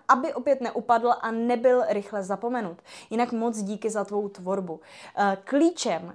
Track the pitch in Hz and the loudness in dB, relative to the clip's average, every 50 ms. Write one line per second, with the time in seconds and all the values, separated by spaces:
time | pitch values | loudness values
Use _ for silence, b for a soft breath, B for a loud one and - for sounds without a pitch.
0 | _ - 240 247 254 214 - - 247 294 269 254 240 220 - 240 220 - 233 226 | _ 4 4 4 2 -2 -4 -2 0 0 0 0 -2 -4 -6 -2 2 2 2 4
1 | 226 240 233 - - 226 226 226 233 240 247 233 240 262 247 247 240 - 208 202 | 4 2 0 0 -2 -4 -2 -2 0 0 2 2 4 4 4 4 4 2 0 -2
2 | 202 - - 202 190 180 202 190 233 240 254 247 214 175 170 - - B B B | -4 -6 -6 -6 -4 -4 -4 -4 -4 -4 -4 -4 -4 -6 -8 -12 -16 B B B
3 | B B 214 226 240 233 240 226 226 240 226 220 202 190 214 208 - 220 208 214 | B B -2 0 0 0 0 0 -2 -2 -2 -2 -4 -6 -4 -4 -4 -2 -2 -2
4 | 196 202 208 208 208 196 202 - 180 185 196 196 185 170 160 - B B B B | -4 -2 -2 -2 -4 -4 -6 -8 -6 -4 -2 -2 -4 -6 -8 -12 B B B B
5 | B B B - 202 202 196 190 - - 262 285 330 339 349 - - 240 170 160 | B B B 2 2 2 2 0 -2 0 2 4 4 4 2 0 -2 -2 -2 -4
6 | 175 170 - | -4 -10 -16